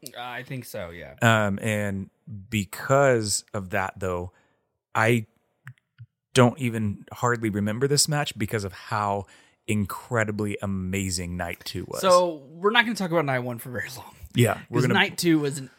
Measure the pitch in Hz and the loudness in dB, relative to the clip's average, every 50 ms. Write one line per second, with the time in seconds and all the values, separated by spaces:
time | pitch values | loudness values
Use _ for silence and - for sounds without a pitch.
0 | - - - 117 120 123 123 120 127 127 143 127 117 - - 113 95 85 85 85 | -8 -14 -12 -12 -12 -10 -10 -12 -10 -10 -10 -10 -10 -10 -10 -10 -10 -10 -12 -14
1 | 78 67 67 - - 117 113 110 107 101 98 - - 113 107 104 104 101 101 98 | -14 -16 -8 2 4 4 4 6 4 0 0 -2 -2 -2 -2 -2 -2 -4 -4 -6
2 | 98 - _ _ _ - 113 101 95 - - 107 98 - - - - - 135 135 | -8 -10 _ _ _ -16 -14 -14 -12 -4 -2 -2 -2 -2 -8 -12 -2 2 4 4
3 | 139 135 127 117 110 104 101 - - _ - 107 95 92 98 101 95 95 - 98 | 6 6 4 4 2 0 -4 -4 -6 _ -8 -8 -8 -4 -4 -4 -4 -4 -6 -6
4 | 95 92 90 87 90 92 - _ _ _ _ _ _ _ _ _ _ _ _ 110 | -6 -4 -4 -4 -6 -8 -12 _ _ _ _ _ _ _ _ _ _ _ _ 2
5 | 110 113 123 117 110 - _ _ _ _ _ _ _ - - _ _ _ _ _ | 4 4 4 2 0 -4 _ _ _ _ _ _ _ -20 -20 _ _ _ _ _
6 | 120 _ _ _ _ _ _ 127 123 123 117 - 131 120 113 117 110 104 101 - | -20 _ _ _ _ _ _ 6 6 8 6 2 -2 -2 0 0 0 -2 -2 -4
7 | - - - - - 123 120 117 113 113 95 104 101 104 107 117 135 139 143 143 | -8 -16 -10 -2 0 0 0 2 0 -2 0 0 0 0 0 0 0 0 2 2
8 | - - 151 147 147 - - 110 110 104 - 110 98 95 92 - - - 117 107 | 2 2 0 -2 -2 -4 -4 -6 -4 -2 -2 -4 -4 -6 -10 -12 -10 -6 -4 -2
9 | 104 101 101 101 95 - - - _ _ _ _ _ - 107 104 101 95 - - | 0 0 -2 -2 -4 -8 -16 -20 _ _ _ _ _ -2 0 0 0 -2 -4 -10
10 | - - 123 117 110 107 104 101 107 104 101 - - 98 98 95 92 92 92 98 | -8 -2 0 2 2 2 0 -2 -2 -4 -4 -4 -4 -4 -2 -2 -2 -2 -2 -2
11 | 98 95 87 87 90 85 87 90 87 85 90 - - - - 90 87 - - - | -2 -2 -4 -4 -4 -6 -4 -4 -6 -6 -6 -10 -12 -10 -10 -10 -8 -8 -6 -2
12 | - 190 180 180 180 175 165 151 135 - 156 165 180 208 226 247 226 226 233 - | 4 6 6 6 6 4 -2 -6 -12 -18 -18 -2 -2 2 4 4 2 2 0 -4
13 | 196 180 165 170 156 139 131 127 123 123 120 113 - 131 123 107 107 - - - | -2 0 0 0 2 2 0 -2 -2 -4 -6 -8 -10 -10 -8 -8 -8 -8 -12 -14
14 | - - - - - - - - 120 107 98 - - - - 120 123 123 123 196 | -16 -18 -20 -20 -20 -4 4 4 4 4 4 0 -4 -4 0 2 2 4 4 4
15 | 190 196 - - - 170 160 156 147 143 139 - 135 123 _ | 2 2 0 0 2 4 4 4 2 0 -4 -6 -10 -14 _